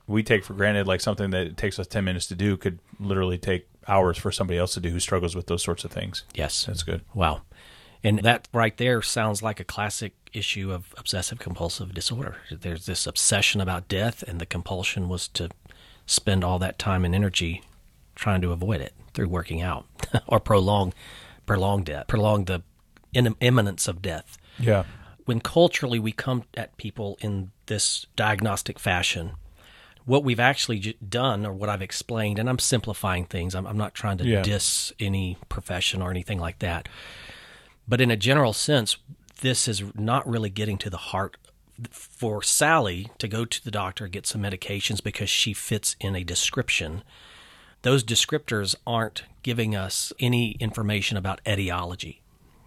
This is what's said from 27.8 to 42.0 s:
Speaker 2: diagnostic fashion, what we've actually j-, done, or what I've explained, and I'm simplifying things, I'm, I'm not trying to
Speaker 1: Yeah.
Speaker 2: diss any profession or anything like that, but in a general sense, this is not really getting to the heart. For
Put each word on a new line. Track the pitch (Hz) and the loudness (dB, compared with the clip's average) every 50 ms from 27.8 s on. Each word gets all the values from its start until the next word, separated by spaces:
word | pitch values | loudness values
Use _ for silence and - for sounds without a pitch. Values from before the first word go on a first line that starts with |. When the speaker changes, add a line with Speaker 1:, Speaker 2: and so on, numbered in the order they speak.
| - - - - - - _ | 0 0 0 -2 -6 -8 _
Speaker 2:
diagnostic | - 110 107 107 95 104 110 98 - - - - - | 2 2 2 2 2 2 0 0 -2 -4 -6 -8 -4
fashion, | - 104 92 90 87 - - 90 82 92 - - - - - _ - - - - - - - - _ | 0 0 2 2 2 0 -2 -2 -4 -8 -10 -12 -16 -18 -20 _ -20 -20 -20 -20 -20 -20 -20 -14 _
what | 120 127 143 147 | 4 4 4 4
we've | 131 120 110 | 4 2 4
actually | 120 131 143 - - - 117 104 | 4 4 4 4 0 -2 -2 -2
j-, | 95 107 110 - 113 98 | -2 -6 -8 -8 -10 -4
done, | 98 120 127 135 113 101 104 | -2 0 2 2 2 0 -2
or | 104 95 | -4 -4
what | 95 104 104 | -4 -2 -2
I've | 101 95 | -2 -2
explained, | 95 90 - - - - 120 113 107 104 104 101 | -4 -6 -6 -8 -6 -4 -2 0 0 0 0 0
and | 113 127 | 0 0
I'm | 127 127 | 0 0
simplifying | - - - 117 - - 101 - - 98 92 90 90 | 2 2 2 2 0 -2 -6 -2 0 0 0 0 -2
things, | - - 95 85 90 92 | -2 -4 -4 -4 -2 -2
I'm, | 92 95 | -4 -4
I'm | 95 101 104 | -2 -2 -2
not | 107 101 - | -2 -2 -4
trying | - - 107 98 90 | -4 -2 -2 0 2
to | 131 | 2
Speaker 1:
Yeah. | 123 113 101 95 | 4 4 4 4
Speaker 2:
diss | 92 101 101 - - - - - - - - | 2 2 2 0 0 0 0 -2 -4 -6 -4
any | 107 101 98 98 95 90 87 - - _ | -2 0 0 0 0 -2 -4 -8 -10 _
profession | - - - - 92 87 - - - 92 92 | -8 -8 -6 -6 -4 -2 0 0 0 0 -2
or | 90 | -2
anything | 92 90 90 - 107 92 | -2 -4 -4 -4 -4 -4
like | 85 82 85 - | -2 -4 -4 -4
that, | - 90 85 82 - - - - - - - - - - - - - - - - - - _ _ _ | -2 -2 -2 -2 -4 -8 -16 -16 -18 -16 -16 -16 -18 -18 -18 -18 -20 -20 -20 -20 -20 -20 _ _ _
but | - 120 120 | 0 4 4
in | 131 120 | 6 4
a | 117 | 4
general | 107 101 117 139 151 139 117 104 | 4 4 4 6 6 6 4 4
sense, | - - - 151 135 110 - - - _ - 139 - _ - _ - - | 2 2 4 4 4 4 2 -2 -4 _ -18 -20 -20 _ -20 _ -4 -2
this | 131 127 - - - | 0 0 2 0 0
is | 110 98 101 101 - | 0 -2 -4 -6 -6
not | 107 104 113 120 135 139 | -2 0 2 2 2 2
really | - 117 117 110 101 | 0 -2 0 -2 -2
getting | 92 107 107 107 101 98 | -2 -2 -2 -2 -2 -2
to | - 110 | -4 -6
the | 92 | -8
heart. | - - - - 92 95 92 - - _ - _ _ _ _ _ - 117 - | -8 -10 -4 -2 -2 -2 -4 -6 -16 _ -20 _ _ _ _ _ -16 -14 -14
For | - - | -14 -16